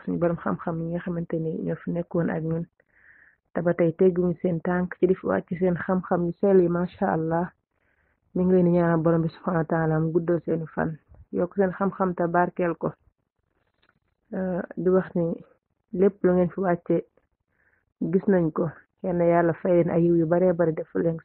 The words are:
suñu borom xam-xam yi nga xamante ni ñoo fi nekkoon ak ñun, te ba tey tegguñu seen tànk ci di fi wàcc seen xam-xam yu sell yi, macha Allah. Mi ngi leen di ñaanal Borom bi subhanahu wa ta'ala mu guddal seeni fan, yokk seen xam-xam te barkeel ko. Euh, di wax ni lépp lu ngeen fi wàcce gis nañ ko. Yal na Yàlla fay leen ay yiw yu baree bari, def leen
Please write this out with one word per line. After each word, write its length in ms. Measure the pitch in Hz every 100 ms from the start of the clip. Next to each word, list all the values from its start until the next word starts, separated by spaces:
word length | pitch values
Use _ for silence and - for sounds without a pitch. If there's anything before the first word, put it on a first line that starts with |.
suñu 140 | - 175
borom 180 | 170 170
xam-xam 400 | 202 180 - 165
yi 80 | 165
nga 60 | 175
xamante 320 | 185 170 170 165
ni 160 | 160 170
ñoo 160 | 170 165
fi 140 | -
nekkoon 380 | 170 170 175 165
ak 120 | 165
ñun, 220 | 160 165 170 _ _ _ _ - _ _ _
te 80 | -
ba 140 | 170
tey 180 | 170 165
tegguñu 420 | 160 190 175 180 170
seen 200 | 180 165
tànk 320 | 180 180 180 -
ci 80 | 180
di 80 |
fi 120 | 185 -
wàcc 220 | 190 - 165
seen 180 | 185 175
xam-xam 480 | - 185 - 180 175
yu 60 | 175
sell 200 | 202 190
yi, 80 | 175
macha 440 | 175 180 - 196
Allah. 400 | 170 160 165 180 _ _ _ _ _ _ _ _
Mi 100 | 180
ngi 80 | 180
leen 100 | 185
di 60 | 175 175
ñaanal 220 | 170 165
Borom 200 | 160 165
bi 60 | 165
subhanahu 340 | - - 175
wa 60 | 156
ta'ala 320 | 165 160 156
mu 120 | 160
guddal 280 | 165 170 170 -
seeni 180 | 165 160
fan, 300 | - 160 156 _ - -
yokk 220 | 196 180 190
seen 160 | 190 175
xam-xam 380 | 196 - 190 175
te 80 | 175
barkeel 480 | 170 180 - 175
ko. 180 | 160 160 - _ _ _ _ _ _ _ _ _ _ _ _ -
Euh, 300 | 190 185 175 - -
di 120 | 170
wax 180 | 190 180
ni 200 | 175 165 - - _ _ _ _
lépp 300 | 180 196 196
lu 80 | 185
ngeen 180 | 180 180
fi 60 | -
wàcce 360 | 190 175 - 165 - _ _ _ _ _ _ _ _ -
gis 240 | 165 185 196
nañ 220 | 185 165
ko. 180 | - 160 - _ _
Yal 140 | 190 175
na 80 |
Yàlla 280 | 170 170 170
fay 180 | 160 196 175
leen 80 | 170
ay 120 | 170
yiw 120 | 170 170
yu 100 | 160
baree 260 | 175 185
bari, 200 | 175 165
def 220 | 160 165
leen 240 | 190 170 165